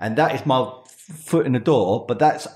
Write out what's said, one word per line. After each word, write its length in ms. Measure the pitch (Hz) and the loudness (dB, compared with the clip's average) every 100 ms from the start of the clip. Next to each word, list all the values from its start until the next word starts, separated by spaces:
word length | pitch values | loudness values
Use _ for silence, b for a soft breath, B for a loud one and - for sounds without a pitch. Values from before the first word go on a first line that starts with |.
And 160 | 110 113 | -4 0
that 180 | 160 | 0
is 120 | 131 151 | 0 0
my 140 | 127 | 0
f-, 540 | - - - - - 165 | 0 -8 -20 -20 -20 -18
foot 280 | - 165 131 | -2 0 2
in 60 | |
the 60 | 127 | 0
door, 460 | - 135 92 110 - | 2 2 2 0 -2
but 100 | 117 | 0
that's 300 | 151 - - | 2 0 -4